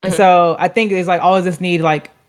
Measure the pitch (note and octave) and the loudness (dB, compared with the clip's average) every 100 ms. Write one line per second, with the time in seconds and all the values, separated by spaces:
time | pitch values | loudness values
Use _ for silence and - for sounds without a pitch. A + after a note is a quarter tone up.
0 | F#3 F#3 F#3 F3+ E3+ E3 F3 - A3 F#3+ | -4 2 4 4 2 0 -2 -2 -2 -2
1 | F3 F3 F3+ F#3+ F3+ D#3+ F3+ E3+ D#3+ D3+ | -2 0 2 0 -2 -4 -4 -2 0 -2
2 | - _ | -6 _